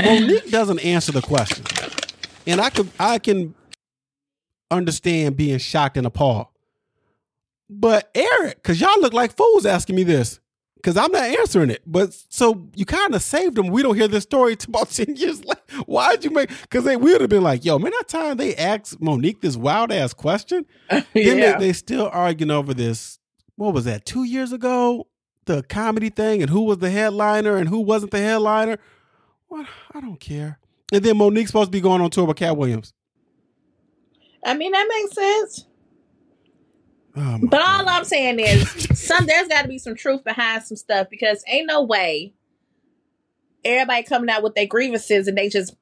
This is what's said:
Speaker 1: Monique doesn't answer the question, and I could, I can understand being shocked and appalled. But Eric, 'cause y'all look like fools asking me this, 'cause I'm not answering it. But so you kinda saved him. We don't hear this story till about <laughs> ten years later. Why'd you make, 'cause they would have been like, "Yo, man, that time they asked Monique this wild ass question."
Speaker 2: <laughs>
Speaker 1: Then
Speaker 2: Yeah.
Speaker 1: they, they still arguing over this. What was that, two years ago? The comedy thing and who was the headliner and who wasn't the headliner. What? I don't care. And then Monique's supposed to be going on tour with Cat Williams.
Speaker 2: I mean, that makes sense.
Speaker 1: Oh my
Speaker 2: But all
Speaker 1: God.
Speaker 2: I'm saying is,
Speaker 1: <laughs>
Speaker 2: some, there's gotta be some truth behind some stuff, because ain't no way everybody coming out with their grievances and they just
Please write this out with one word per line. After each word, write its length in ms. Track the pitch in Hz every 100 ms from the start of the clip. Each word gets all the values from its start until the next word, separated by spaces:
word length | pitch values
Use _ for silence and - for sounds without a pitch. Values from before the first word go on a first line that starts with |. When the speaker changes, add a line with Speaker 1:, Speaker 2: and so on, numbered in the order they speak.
| 202
Speaker 1:
Monique 460 | 226 226 440 -
doesn't 260 | 220 202 170 165
answer 260 | 175 -
the 100 | 139
question, 420 | - 143 104 - - - - - - - - - -
and 140 | 175
I 80 | 240
could, 200 | - 190 -
I 180 | 196 233
can 340 | - 196 165 - _ - _ _ _ _ _ _ _ _ -
understand 680 | 180 170 147 175 165 151 139
being 200 | 151 131
shocked 400 | - 156 139 139
and 80 | 123
appalled. 400 | - 143 110 - _ _ _ _ _ _ _ _ _ _ _ -
But 420 | 202 226 214 -
Eric, 480 | - 392 494 311 -
'cause 160 | - 170
y'all 180 | 359 415
look 140 | 269
like 180 | 233 240 -
fools 300 | 453 415 202
asking 300 | 180 - 185
me 80 |
this, 360 | 180 147 117 - _ _ _ _
'cause 140 | 185 175
I'm 140 | 302
not 120 | 370
answering 460 | 240 320 453 190 143
it. 120 | 107 -
But 280 | 170 190 - -
so 380 | - 240 214 165 -
you 100 | 190
kinda 340 | 339 392 220
saved 380 | - 302 370 226
him. 100 | 185
We 140 | 214
don't 140 | 277 208
hear 120 | 214
this 160 | 208
story 320 | - 277 240 226
till 160 | -
about 180 | 226 233
<laughs> 20 |
ten 240 | - 220 269
years 280 | 349 285 -
later. 160 | - _ 285 -
Why'd 380 | - - 453
you 80 | 294
make, 180 | 311 269 - -
'cause 140 | 247
they 140 | 254 254
would 240 | 277 403
have 80 | 233
been 140 | 202
like, 200 | 175 123
"Yo, 160 | 160 147
man, 120 | 254 480
that 100 | -
time 280 | 330 311 247
they 180 | 285 -
asked 440 | 170 214 - -
Monique 400 | 160 135 156 220
this 140 | 160 120
wild 360 | 131 202 233
ass 220 | 196 127
question." 520 | - 147 202 - 359 - _ -
Speaker 2:
<laughs> 0 |
Speaker 1:
Then 160 | 285 - 220 220 254
Speaker 2:
Yeah. 200 | - -
Speaker 1:
they, 100 | 190
they 60 |
still 360 | 175 - 247 214
arguing 400 | 175 175 160 156
over 220 | 147 143
this. 460 | 127 117 117 - - _ _ _ -
What 180 | 208
was 120 | 151 120
that, 200 | 104 -
two 180 | 254
years 280 | 247 262 254
ago? 560 | 247 247 247 247 240 - _ _ _ -
The 180 | 151
comedy 460 | 131 208 220 220 214
thing 320 | 208 214 214
and 80 | 143
who 120 | 185
was 160 | 220 190
the 100 | 180
headliner 640 | 202 214 208 208 214 208 196
and 100 | 165
who 100 | 214
wasn't 320 | 208 220 208
the 80 | 202
headliner. 580 | 208 220 214 214 220 214 _ _ _ _ _ _ -
What? 180 | 311 277 - -
I 60 | 294
don't 180 | 254 175
care. 400 | - 147 151 151 _ _ -
And 100 | 202
then 140 | 220 214
Monique's 320 | 208 214 220
supposed 180 | 214 202
to 40 |
be 100 | 196
going 180 | 185 185
on 80 | 170
tour 160 | 185 170
with 120 | 151
Cat 180 | 170 151
Williams. 360 | 131 113 110 _ _ _ _ _ _ _ _ _ _ _ _ _ _ _ -
Speaker 2:
I 80 | 302
mean, 160 | 359
that 160 | 381 427
makes 260 | 440 403 -
sense. 500 | 392 427 427 - - _ _ _ _ _ _ _ _ _ _ _ _ _ _ 143
Speaker 1:
Oh 20 |
my 180 | 139 113
Speaker 2:
But 200 | 240 285
all 220 | 359 392
Speaker 1:
God. 40 | 381
Speaker 2:
I'm 160 | 349 349
saying 340 | 302 254 233
is, 300 | 214 202 -
Speaker 1:
<laughs> 240 | - - -
Speaker 2:
some, 260 | - 349 302
there's 220 | 320 359
gotta 200 | 302 277
be 100 | 262
some 160 | 240 226
truth 280 | 285 269
behind 400 | 226 226 226 220
some 140 | 220 214
stuff, 320 | - 277 285
because 340 | 214 220 208 -
ain't 200 | 262 320
no 140 | 302
way 500 | 240 208 175 151 196 _ _ _ _ _ _ _ _ _ _ _ _ _ 233
everybody 380 | 247 254 240
coming 260 | 233 262 233
out 140 | 220
with 120 | 214 208
their 100 | 202
grievances 600 | 226 262 233 - 208 196
and 100 | 196
they 120 | 202
just 260 | 202 185 -